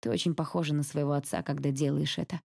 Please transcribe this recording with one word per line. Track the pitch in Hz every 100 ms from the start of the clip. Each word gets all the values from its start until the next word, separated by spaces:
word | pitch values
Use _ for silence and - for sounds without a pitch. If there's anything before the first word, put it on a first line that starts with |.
«ты | -
очень | 143 180
похожа | 156 160 180 160
на | 147
своего | 143 147 143
отца, | 143 143 85
когда | - 143 143
делаешь | 135 143 143 147 -
это». | 170 170 _